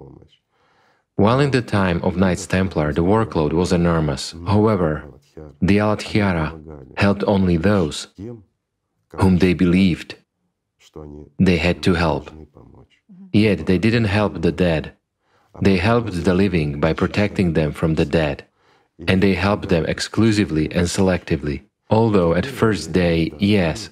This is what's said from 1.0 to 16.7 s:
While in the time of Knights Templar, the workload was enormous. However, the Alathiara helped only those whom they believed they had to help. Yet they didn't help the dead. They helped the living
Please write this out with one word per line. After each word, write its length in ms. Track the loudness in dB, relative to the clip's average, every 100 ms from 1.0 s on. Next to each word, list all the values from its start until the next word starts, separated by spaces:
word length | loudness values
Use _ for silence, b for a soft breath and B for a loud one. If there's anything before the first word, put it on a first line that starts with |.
| _ 0
While 240 | 2 4
in 120 | 2
the 100 | 0
time 400 | 0 0 0 0
of 140 | -2 0
Knights 280 | 0 0 -2
Templar, 480 | -2 0 -2 -2
the 100 | 0
workload 500 | 2 2 0 0 0
was 180 | 0 0
enormous. 640 | 2 2 2 -2 -4 -8 -8 0
However, 600 | 2 2 2 0 -4 -8 -20 _ -20 -20 -4
the 160 | 0 2
Alathiara 720 | 2 -2 -2 -2 0 0 -4 -8 -16 -20 -12 0
helped 260 | 0 2 2
only 320 | 2 2 2
those 500 | 2 2 0 -4 -14 -16 -16 -16 -20 _ _ _ _ _ _ 0
whom 220 | 2 4
they 160 | 2
believed 600 | 2 2 4 2 0 -8 -20 _ _ _ _ _ _ _ -20 -18 -18 -10 -2
they 180 | 0 2
had 240 | 0 0
to 100 | 0
help. 360 | 0 0 -2 -6 -18 -20 -20 -20 -20 -20 _ _ -20 -2
Yet 320 | 2 2 0 0
they 120 | 0
didn't 280 | 2 0 0
help 360 | 0 -2 -2
the 100 | -2
dead. 420 | 0 0 -2 -4 -14 _ _ _ _ _ -2
They 160 | 2 2
helped 460 | 2 0 -2 -2
the 100 | 0
living 460 | 2 2 0 -2